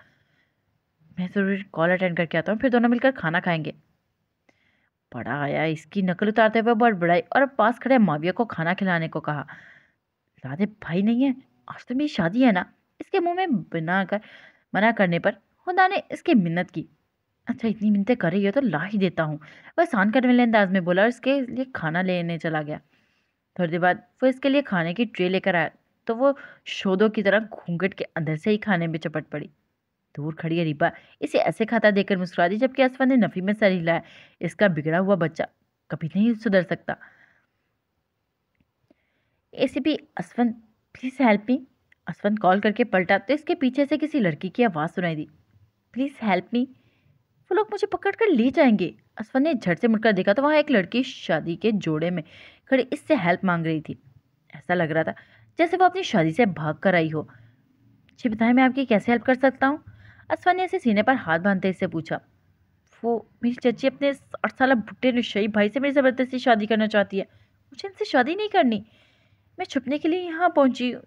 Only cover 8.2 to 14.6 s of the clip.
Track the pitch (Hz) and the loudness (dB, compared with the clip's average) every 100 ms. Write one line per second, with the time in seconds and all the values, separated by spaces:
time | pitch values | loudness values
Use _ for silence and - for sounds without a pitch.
8.2 | 165 185 226 - 165 185 190 170 160 165 | -2 -2 -4 -2 -4 -2 0 -2 -2 -6
9.2 | 156 147 139 - - - _ _ _ _ | -6 -6 -8 -16 -20 -20 _ _ _ _
10.2 | _ _ 127 151 208 214 - 170 208 233 | _ _ -12 -4 -4 -4 -6 -2 0 2
11.2 | 277 262 - _ - - - 254 294 - | 2 0 -8 _ -20 -20 -6 -4 -4 -2
12.2 | 170 226 262 180 - _ _ - - 392 | -2 4 4 4 -2 _ _ -18 -4 -2
13.2 | 349 349 381 214 - 165 160 190 190 202 | 0 0 0 0 -2 -6 -2 -2 0 -4
14.2 | - - - _ | -8 -20 -20 _